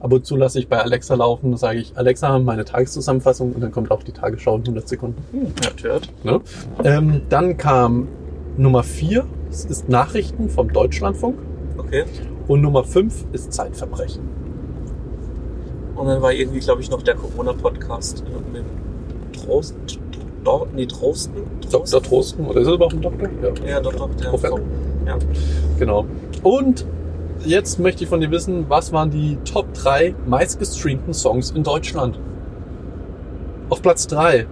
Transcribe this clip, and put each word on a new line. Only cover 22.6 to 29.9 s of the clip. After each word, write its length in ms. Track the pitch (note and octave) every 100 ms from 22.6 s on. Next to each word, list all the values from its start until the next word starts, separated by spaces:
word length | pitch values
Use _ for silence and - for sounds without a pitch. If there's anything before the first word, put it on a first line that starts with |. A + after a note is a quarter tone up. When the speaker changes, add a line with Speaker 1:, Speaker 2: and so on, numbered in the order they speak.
Speaker 1:
ist 60 | C3
es 60 | E3+
überhaupt 180 | E3 D#3+
ein 60 |
Doktor? 280 | E3+ - G3 -
Ja. 260 | - - D3+
Speaker 2:
Ja, 120 | C#3+
doch, 120 | C3 -
doch, 140 | C#3 -
der 140 | B2+
Speaker 1:
Professor. 300 | B2+ - -
Speaker 2:
Frau. 60 | - - C2+ C#2 C#2
Ja. 100 | C2+ - - - - - -
Speaker 1:
Genau. 260 | A#2 G#2 - - - -
Und 420 | F3+ C4 C4+ B3+ - - - - - -
jetzt 360 | D#3 F3+ F3 -
möchte 240 | F3+ F3+
ich 60 | D#3+
von 120 | E3+
dir 100 | D3+
wissen, 340 | E3+ F#3+ F3+ D3
was 240 | D3+ E3+
waren 160 | D#3+ D#3
die 280 | D3+ D3+ C3+
Top 300 | - G#3+ -
drei 400 | - C3+